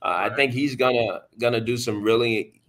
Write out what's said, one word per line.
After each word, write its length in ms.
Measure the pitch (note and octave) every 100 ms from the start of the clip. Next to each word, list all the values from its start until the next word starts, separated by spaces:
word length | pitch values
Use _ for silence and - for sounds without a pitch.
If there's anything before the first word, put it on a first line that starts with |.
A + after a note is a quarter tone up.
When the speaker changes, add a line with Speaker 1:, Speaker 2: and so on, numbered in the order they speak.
Speaker 1:
Uh, 260 | G2+ F2 G#2
I 0 |
Speaker 2:
Right. 60 | A2
Speaker 1:
think 160 | C#3
he's 240 | B2 C#3+ B2+
gonna, 460 | B2+ B2 A2 F2+ - A2+
gonna 220 | A#2+ A#2
do 160 | A2+ A#2+
some 260 | A#2+ G#2
really 520 | G#2 A2+ A#2+ A2 - _